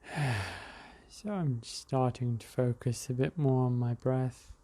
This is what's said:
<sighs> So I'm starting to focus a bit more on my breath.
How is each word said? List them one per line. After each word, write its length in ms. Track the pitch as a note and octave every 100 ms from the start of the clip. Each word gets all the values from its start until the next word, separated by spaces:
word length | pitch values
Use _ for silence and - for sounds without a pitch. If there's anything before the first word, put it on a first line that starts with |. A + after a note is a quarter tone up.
<sighs> 140 | - - C#3 A2 F#2 F#2 - - - - -
So 200 | - G#3
I'm 320 | G#3 D#3+ A#2+
starting 720 | - - - C3+ B2+ A#2+ B2 A#2
to 80 | -
focus 640 | - B2+ A#2+ - A#2 -
a 20 |
bit 240 | B2+ C3+ -
more 280 | C#3+ C3
on 120 | B2+ B2
my 180 | A#2+
breath. 580 | A#2+ - C3 C3 B2 - -